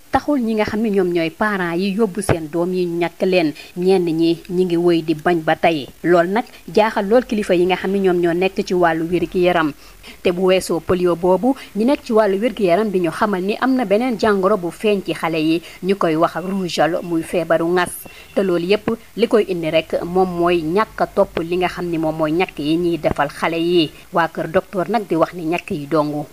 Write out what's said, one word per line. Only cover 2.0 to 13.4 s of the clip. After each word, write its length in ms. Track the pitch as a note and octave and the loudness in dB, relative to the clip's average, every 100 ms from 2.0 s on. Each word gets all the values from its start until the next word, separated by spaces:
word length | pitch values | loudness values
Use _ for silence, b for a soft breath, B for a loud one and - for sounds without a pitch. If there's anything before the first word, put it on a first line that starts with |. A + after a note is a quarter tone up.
| A3 G#3 | -2 -2
seen 260 | G3 E3+ D#3 | -2 -2 -4
doom 220 | E3+ F3 | -2 -2
yi 120 | F#3 F3 | -2 -2
ñu 140 | E3+ | -2
ñàkk 220 | E3+ - F#3+ | -4 -2 0
leen. 280 | F3+ D#3 C#3+ B F3+ | 2 0 -2 B -2
Ñenn 300 | F3+ F#3+ E3+ | 2 2 2
ñi 320 | D#3+ E3 E3 - | 2 0 0 -2
ñi 160 | F3+ F#3 | -2 0
ngi 120 | E3+ | 2
wéy 240 | F3 E3 | 2 2
di 120 | D#3+ D#3 | 0 -2
bañ 260 | F3+ F3 | 0 0
ba 120 | D#3 D#3 | 0 2
tey. 320 | F3 D#3 A#2+ - | 2 0 -6 -4
Lool 240 | D#3 F3 E3+ | 2 4 4
nag 160 | G#3+ A#3+ B - | -2 -4 B -2
jaaxal 340 | E3+ A3 A3+ G3 | 0 2 0 2
lool 160 | B3 A#3+ | 2 2
kilifa 300 | G#3+ G3+ F3+ | -2 2 2
yi 100 | F3+ | 2
nga 100 | F3+ | 0
xam 160 | F#3+ | 0
ne 80 | G3+ | 0
ñoom 220 | F#3+ F3+ | 2 2
ñoo 120 | F3 | 2
nekk 300 | E3+ F#3+ G#3 G3 | 0 0 -2 -2
ci 80 | |
wàllu 320 | F3+ E3+ D#3+ E3 | 2 2 2 -2
wér-gi-yaram. 640 | F3 E3 F#3 F3+ F3 D3+ - B B B - | -2 -2 0 2 2 0 -4 B B B -4
Te 80 | F#3+ | -2
bu 140 | F3 F#3 | 2 2
weesoo 340 | F#3 - E3+ | 2 0 -4
polio 360 | - F#3 F3+ E3+ | -2 0 0 2
boobu, 380 | F3+ F#3 A#3+ C4+ B G3+ | 2 2 2 -2 B -2
ñi 80 | A#3 | 0
nekk 200 | C#4+ - | 0 0
ci 80 | |
wàllu 240 | A3 G#3+ F#3+ | 2 2 2
wér-gi-yaram 500 | A#3+ G3 F#3 F3 A3 | -2 0 2 2 2
di 100 | F#3 | 0
ñu 100 | E3+ | -2
xamal 300 | - G#3+ F#3 | -2 -2 0